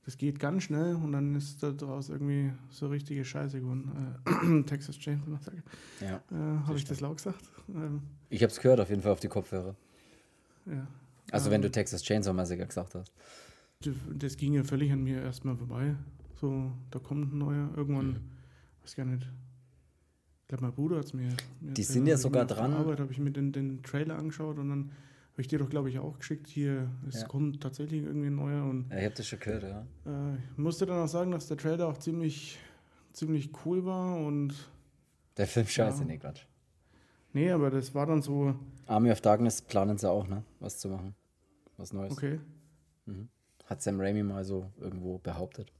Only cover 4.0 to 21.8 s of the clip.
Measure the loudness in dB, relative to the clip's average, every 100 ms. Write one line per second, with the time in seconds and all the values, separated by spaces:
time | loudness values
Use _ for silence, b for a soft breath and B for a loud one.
4 | -6 -4 0 2 6 6 4 -2 -6 -8
5 | -4 -4 -4 -8 -8 -12 -14 B B B
6 | -6 -6 -6 -4 0 0 0 -2 -2 -4
7 | -4 -4 -6 -8 -12 -18 -10 -6 -4 -4
8 | -6 -16 -8 4 4 6 8 8 6 2
9 | 4 2 2 -2 -2 -6 -6 -10 b b
10 | b b b b b b -8 -8 -8 -14
11 | -20 -20 -2 0 4 4 4 2 0 -4
12 | 0 2 2 0 0 -2 -4 -6 -6 -8
13 | -12 _ B B B B B B -6 -4
14 | -6 -4 -6 -2 2 4 2 2 2 2
15 | 2 -2 -4 -4 -4 -4 -4 -2 -2 -2
16 | -6 -16 -20 -4 -2 0 -2 -6 -8 -10
17 | -4 -2 -2 0 0 0 -2 -2 0 0
18 | 0 -2 B B B B B B -14 -6
19 | -2 -2 -6 -12 -16 -20 _ _ _ _
20 | _ _ _ _ _ -4 -4 -2 0 0
21 | -2 -4 -2 -2 -4 -12 -4 0